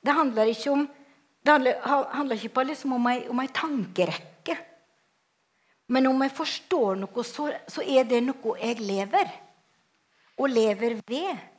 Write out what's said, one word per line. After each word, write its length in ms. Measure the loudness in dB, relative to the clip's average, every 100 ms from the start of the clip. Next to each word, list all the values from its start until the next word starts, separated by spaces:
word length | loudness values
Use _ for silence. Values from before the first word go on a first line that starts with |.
| 2
det 100 | 2
handler 360 | 2 2 0
ikke 180 | 0 0
om, 140 | 0 0 -6 -20 _ _ _
det 120 | 4 6
handler, 240 | 4 0
ha-, 240 | 0 0 0 -4
handler 240 | -2 -4
ikke 160 | -2 -2
på 60 | -2
liksom 260 | -2 -2 0
om 160 | 2
ei, 80 | 0 -2
om 100 | -4
ei 80 | -2 -4
tankerekke. 760 | -2 -2 -4 0 -2 -2 -12 -16 -8 -8 -10 -20 _ _ _ _ _ _ _ _ _ _ _
Men 180 | 2 4
om 100 | 4
jeg 140 | 0 -2
forstår 640 | -6 -6 -2 0 2 0
noe, 220 | -4 -6 -8
så, 240 | -6 -6 -6 -10
så 160 | -10
er 220 | 2 2 4
det 140 | 2
noe 340 | 0 -4 -6 -4
jeg 220 | -4 -4
lever, 480 | -4 -4 0 0 0 -4 -20 _ _ _ _ _ _ _ _ -2
og 120 | 0
lever 460 | 4 2 2 -2 -4 -6
ved. 360 | -6 -4 -6 -12